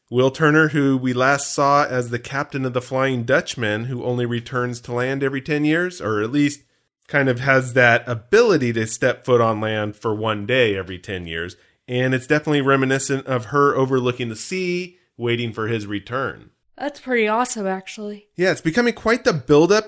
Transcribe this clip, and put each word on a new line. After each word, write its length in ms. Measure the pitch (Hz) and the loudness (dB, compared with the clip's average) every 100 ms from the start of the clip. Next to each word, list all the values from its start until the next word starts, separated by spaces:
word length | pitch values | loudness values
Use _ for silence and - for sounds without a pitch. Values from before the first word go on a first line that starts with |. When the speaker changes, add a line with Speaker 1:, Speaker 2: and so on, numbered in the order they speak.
| _ | _
Speaker 1:
Will 220 | 120 131 | 0 2
Turner, 380 | 131 156 156 156 | 2 4 4 4
who 280 | 143 139 131 | 2 2 2
we 160 | 127 | 0
last 400 | 123 131 139 - | 0 2 0 -2
saw 320 | - 139 143 147 | 0 2 2 2
as 240 | 127 120 | -2 -4
the 100 | 120 | -6
captain 460 | - 139 143 139 131 | -6 -8 -6 -6 -4
of 80 | |
the 80 | 123 | -4
Flying 420 | - 131 135 127 | -4 -2 0 -2
Dutchman, 640 | 117 147 175 - 107 107 120 | 0 0 0 -4 -2 -2 -4
who 180 | 123 | -6
only 220 | 123 123 120 | -4 -2 -2
returns 560 | 117 117 127 123 120 | -4 -4 -4 -4 -6
to 100 | - | -6
land 300 | 120 127 139 | -4 -2 -2
every 160 | 135 135 | -2 -4
ten 220 | 131 147 | -4 0
years, 380 | 151 160 180 175 | 2 0 -2 -4
or 200 | 107 107 | -4 -2
at 100 | 113 | 0
least 300 | 147 143 143 _ _ _ _ - | 0 0 -2 _ _ _ _ -4
kind 220 | 147 135 | 0 0
of 100 | 120 | 0
has 340 | 139 131 127 | 2 2 2
that 300 | 127 120 117 - | 4 6 4 0
ability 640 | 117 - 214 240 160 120 | -8 2 4 4 4 2
to 120 | 113 110 | 0 -4
step 380 | - 131 113 | -2 -2 -2
foot 160 | - 120 | 2 4
on 220 | 113 107 | 4 0
land 340 | 110 107 104 104 | -2 -2 -4 -4
for 180 | 117 | -6
one 320 | 107 110 104 101 | -2 -2 -4 -2
day 300 | 131 113 98 | 2 2 0
every 240 | 90 90 | -6 -12
ten 260 | - 95 85 | -10 -10 -6
years. 300 | 82 87 - _ _ - | -8 -8 -12 _ _ -6
And 260 | 123 131 | -2 0
it's 140 | 127 120 | -2 0
definitely 340 | 151 151 147 | 0 2 0
reminiscent 640 | 135 135 131 135 - 135 135 | 2 2 2 0 0 -4 -2
of 180 | 127 107 | -4 -2
her 300 | 143 143 - | 2 2 2
overlooking 520 | 131 131 123 120 117 | 0 2 0 -2 -6
the 80 | 110 | -8
sea, 640 | - 185 180 175 180 _ _ - | -8 -4 -4 -4 -6 _ _ -6
waiting 380 | 120 117 117 | -2 -2 -2
for 140 | 110 110 | -4 -4
his 180 | 117 101 | -4 -4
return. 640 | 101 - 127 120 53 - _ _ - | -8 -6 -6 -6 -8 -18 _ _ -10
Speaker 2:
That's 220 | 285 285 | -10 -10
pretty 260 | 254 240 214 | -4 -2 0
awesome, 420 | 220 247 226 190 | 0 -2 -4 -4
actually. 600 | 190 - - 208 208 _ - | -6 -8 -14 -12 -14 _ -2
Speaker 1:
Yeah, 160 | 185 | 0
it's 80 | 147 | 0
becoming 360 | 160 196 240 - | 0 0 0 0
quite 280 | 220 240 | 0 0
the 80 | 240 | 0
buildup, 560 | 160 - 147 165 214 | -2 4 6 8 4